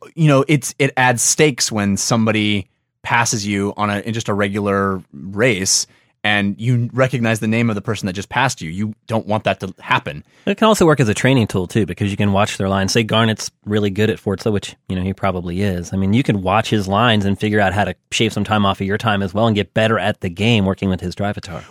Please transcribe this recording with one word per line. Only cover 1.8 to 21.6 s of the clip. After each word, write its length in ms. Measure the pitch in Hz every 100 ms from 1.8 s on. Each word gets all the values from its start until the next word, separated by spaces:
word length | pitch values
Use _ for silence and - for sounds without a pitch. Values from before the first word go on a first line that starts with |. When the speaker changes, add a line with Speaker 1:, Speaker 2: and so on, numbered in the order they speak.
| 101 98
Speaker 1:
somebody 680 | - 117 113 107 107 104 - _ _ _
passes 440 | - 120 113 110 101
you 280 | 101 101 -
on 140 | 104
a, 100 | 101
in 140 | 110
just 140 | 113 113
a 60 |
regular 680 | 101 104 104 101 98 98 92 80
race, 760 | 71 87 98 127 92 95 - - _ _ _
and 300 | 104 104 101 98
you 280 | 117 123 120
recognize 480 | 117 131 131 113 110
the 80 | 110
name 200 | 113 117
of 60 |
the 80 | 101
person 240 | 104 104 101
that 60 |
just 160 | 95 -
passed 340 | 120 131 -
you. 80 | 80
You 240 | 92 107 - -
don't 180 | 113 -
want 160 | 107
that 160 | 104 95
to 160 | 95 -
happen. 420 | - 131 - 73 - _ -
Speaker 2:
It 100 | 202
can 120 | 220
also 180 | 208 170
work 140 | 143
as 80 | 110
a 60 |
training 340 | 98 131 131 104
tool, 180 | 98 87
too, 180 | 113
because 280 | 87 87 101
you 40 | 101
can 160 | 104
watch 260 | 98 104 -
their 100 | 95
lines. 240 | 98 95
Say 100 | 120
Garnet's 480 | 110 110 113 107 - _
really 260 | 104 104 104
good 180 | 95 107
at 120 | 85
Forza, 320 | 107 95 113
which, 240 | 101 - - -
you 60 |
know, 80 | 92
he 100 | 95
probably 500 | 95 98 90 87 90
is. 300 | 101 87 85
I 40 | 95
mean, 160 | 95
you 100 | 113
can 180 | - 104
watch 280 | 92 107 -
his 160 | 107 95
lines 380 | 98 120 107
and 120 | 98 98
figure 220 | 107 107
out 140 | 95
how 100 | 95
to 140 | 92 90 -
shave 200 | - 110
some 120 | 107
time 200 | 101 107
off 160 | 98 92
of 60 | 98
your 120 | 98
time 220 | 117 101
as 140 | 98
well 140 | 98 117
and 80 | 104
get 180 | 95
better 240 | 110 92 110
at 220 | 98 98
the 80 | 95
game 360 | 85 110 117
working 240 | 95 95 98
with 120 | 92
his 160 | 90 -
Drivatar. 480 | 101 95 - 80